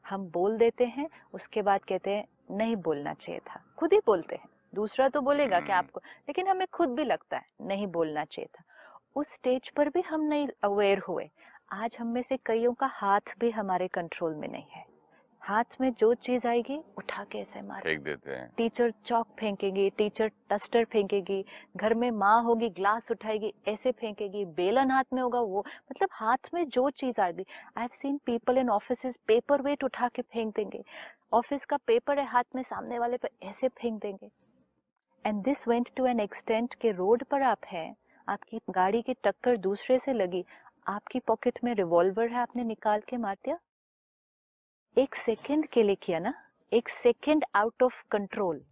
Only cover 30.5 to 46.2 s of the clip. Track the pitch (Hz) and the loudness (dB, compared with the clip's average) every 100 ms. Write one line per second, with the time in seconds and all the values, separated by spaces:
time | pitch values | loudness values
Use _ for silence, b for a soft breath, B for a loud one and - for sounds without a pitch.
30.5 | 208 196 - - B B B _ 226 - | -4 -6 -8 -14 B B B _ 0 2
31.5 | 285 - 285 - 233 - 285 262 247 240 | -6 -2 -2 2 2 2 0 2 0 0
32.5 | 254 254 196 226 240 240 247 - _ 185 | -6 -6 -8 -6 -4 -2 -2 -6 _ -14
33.5 | 208 262 - 233 220 208 190 208 _ _ | -4 -4 -2 -6 -4 -8 -10 -16 _ _
34.5 | _ _ _ _ _ _ _ 214 208 196 | _ _ _ _ _ _ _ -4 -2 0
35.5 | 277 233 233 240 - 254 240 202 - - | 0 2 0 0 0 0 2 -2 -4 -2
36.5 | 220 240 - 226 180 185 240 - 277 262 | 0 0 0 0 2 4 4 2 2 2
37.5 | 208 - 180 160 - b b - 202 - | 2 -4 -10 -10 -14 b b -6 -6 -6
38.5 | 220 - 185 190 226 233 247 202 - 254 | -10 -2 2 4 2 0 0 0 2 0
39.5 | 240 185 202 - 254 277 247 180 180 175 | 2 0 -2 2 2 4 0 0 -2 -6
40.5 | B B _ - 202 - 254 - 220 247 | B B _ -8 -8 -6 -4 0 0 0
41.5 | - 240 214 175 170 185 190 233 240 240 | -2 -2 0 4 6 4 2 0 0 -4
42.5 | 240 233 214 220 208 - 247 214 196 247 | -4 -6 -2 0 0 -2 -6 -6 -6 -6
43.5 | 339 _ _ _ _ _ _ _ _ _ | -8 _ _ _ _ _ _ _ _ _
44.5 | _ _ _ _ - 269 - - 214 - | _ _ _ _ 0 0 -2 -4 -4 -2
45.5 | 302 302 240 208 196 - 165 | -2 2 2 4 2 -2 -2